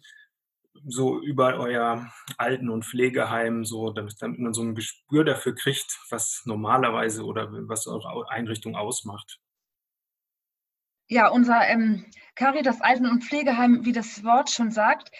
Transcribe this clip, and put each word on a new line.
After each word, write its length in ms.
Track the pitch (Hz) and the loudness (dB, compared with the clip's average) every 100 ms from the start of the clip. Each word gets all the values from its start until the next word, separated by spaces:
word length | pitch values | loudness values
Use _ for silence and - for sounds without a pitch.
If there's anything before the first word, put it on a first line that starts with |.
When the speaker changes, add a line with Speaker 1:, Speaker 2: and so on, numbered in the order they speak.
| - - _ _ _ _ _ _ 147 | -14 -20 _ _ _ _ _ _ -10
Speaker 1:
so 340 | 123 131 123 | -2 0 -2
über 360 | 143 131 127 123 | -4 2 2 2
euer 560 | 123 120 117 117 120 - - - | -2 0 0 -2 -6 -16 -14 -4
Alten- 320 | 120 127 123 | -2 -2 -2
und 160 | 113 110 | -4 -4
Pflegeheim, 800 | 123 127 127 107 113 113 113 110 | 0 0 2 -2 0 -2 -2 -4
so 240 | 110 110 | -6 -6
damit, 260 | 107 104 - | -6 -10 -10
damit 180 | 113 123 | -10 -6
man 160 | 117 | -4
so 80 | 110 | -4
ein 140 | 113 110 | -4 -6
Gespür 500 | 110 - - 151 151 | -8 -12 -2 2 2
dafür 300 | 127 127 113 | 2 -2 -4
kriegt, 440 | 139 139 - - - | -4 -4 -6 -12 -8
was 320 | 117 - - 117 | -6 -6 -6 -6
normalerweise 800 | 107 107 127 123 113 113 110 107 | -4 2 4 4 2 -2 -4 -6
oder 260 | 107 104 110 110 | -6 -6 -8 -8
was 200 | 110 - | -8 -6
eure 240 | - - | -10 -10
Au-, 140 | 120 - | -10 -8
Einrichtung 480 | 117 113 110 113 107 | -8 -6 -8 -8 -8
ausmacht. 640 | 104 131 107 104 - - _ _ _ _ _ _ _ _ _ _ _ _ _ _ _ _ - | -6 -6 -10 -14 -16 -20 _ _ _ _ _ _ _ _ _ _ _ _ _ _ _ _ -2
Speaker 2:
Ja, 220 | 233 208 | 4 6
unser, 380 | 240 240 233 190 | 6 6 6 4
ähm, 380 | 226 220 196 - - - - | 4 2 0 -4 -20 -16 -2
Caritas 460 | 262 277 254 240 | 0 2 0 2
Alten- 280 | - 254 247 | 4 4 4
und 140 | 240 | 0
Pflegeheim, 600 | - 294 285 240 247 233 | 0 -2 0 2 6 4
wie 100 | 233 | 4
das 300 | 233 220 208 | -2 -4 -6
Wort 280 | 220 247 - | 2 4 4
schon 180 | - 226 | 0 -2
sagt, 400 | 220 220 311 - - | 2 2 2 -2 -20